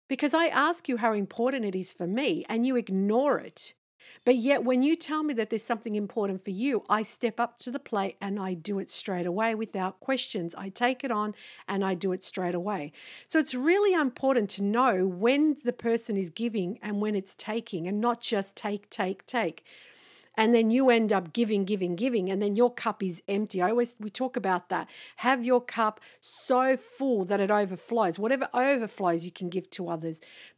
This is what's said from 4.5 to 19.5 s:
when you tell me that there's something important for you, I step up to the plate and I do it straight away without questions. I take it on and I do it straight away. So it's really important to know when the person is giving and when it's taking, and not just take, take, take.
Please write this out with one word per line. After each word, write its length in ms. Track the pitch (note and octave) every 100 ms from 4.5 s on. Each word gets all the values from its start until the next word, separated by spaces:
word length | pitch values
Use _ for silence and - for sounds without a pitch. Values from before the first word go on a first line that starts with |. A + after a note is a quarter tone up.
| C#4
when 220 | A#3+ B3+
you 100 | C#4+
tell 300 | E4 - D#4
me 100 | D4+
that 160 | A3+ G#3+
there's 140 | A3
something 320 | - A3+ A3+ G#3+
important 480 | G3+ A3+ G3 F#3+
for 80 | G3+
you, 320 | F#3 C#4 G#3+ -
I 140 | G#3+
step 380 | G#3+ - A3+ A3
up 180 | A#3 -
to 140 | B3
the 80 | C#4
plate 360 | - G3+ G3 -
and 180 | G3 G3+
I 160 | F#3+
do 240 | F3 G#3 G3
it 100 | -
straight 380 | - - F3+ F3
away 280 | F#3+ A3+ G#3+
without 420 | A3 G3 F#3 -
questions. 560 | - C4 - F#3+ E3+
I 140 | - F#3+
take 340 | - B3 B3+
it 80 | C4+
on 240 | G#3 G#3+ G#3 - - -
and 180 | G3
I 100 | F#3+
do 180 | F3+ F#3+
it 100 | F#3
straight 320 | - G3 F3+
away. 380 | F3 G3 F#3 D3 - - - -
So 140 | D#4
it's 140 | D4+
really 400 | B3 D4 G4 G#4
important 540 | E4+ C4+ - C4+ B3+ G3+
to 120 | G3
know 440 | G3+ A3+ B3+ F#3 F#3+
when 500 | F3+ A3+ C#4+ D#4 C#4
the 80 | A#3+
person 440 | A#3+ A#3 A#3 A#3 G3
is 140 | F3
giving 480 | - A#3 G#3+ F3 A#3
and 180 | G#3+ G3+
when 160 | G#3+ G3+
it's 180 | F#3+
taking, 540 | - A3 A3+ A3+ E3+ F3+
and 120 | G#3
not 200 | A#3+ A#3
just 340 | - G#3 G3
take, 360 | - G#3 G3+ -
take, 360 | - F#3 F#3+ -
take. 380 | B3 F3